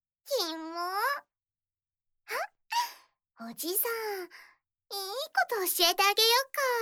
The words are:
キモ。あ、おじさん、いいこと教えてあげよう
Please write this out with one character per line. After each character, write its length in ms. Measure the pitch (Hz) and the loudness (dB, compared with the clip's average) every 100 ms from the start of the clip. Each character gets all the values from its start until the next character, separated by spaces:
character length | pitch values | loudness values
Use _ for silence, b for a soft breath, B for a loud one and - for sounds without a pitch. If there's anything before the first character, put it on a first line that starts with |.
| _ _ - | _ _ -4
キ 300 | 523 339 320 | -2 -2 -4
モ。 240 | 320 339 | -8 -6
あ、 460 | 349 392 494 571 - _ _ _ _ _ _ _ _ _ - 480 831 _ - 906 B B B B _ - - | -4 0 0 -2 -8 _ _ _ _ _ _ _ _ _ -8 -6 -6 _ -4 -2 B B B B _ -16 -14
お 40 | |
じ 220 | 233 320 381 | -8 -4 -2
さ 140 | 466 | -2
ん、 340 | 453 440 392 | -4 -4 -6
い 20 | 349 | -10
い 40 | |
こ 40 | B B B _ _ - 403 381 466 622 784 719 | B B B _ _ -12 -8 -6 -6 -2 0 0
と 60 | 440 359 | 0 0
教 60 | - 339 | 2 2
え 60 | 392 | 4
て 80 | |
あ 100 | 392 | 4
げ 80 | 415 | 6
よ 80 | 453 480 539 | 4 4 2
う 40 | 587 523 480 | -2 0 0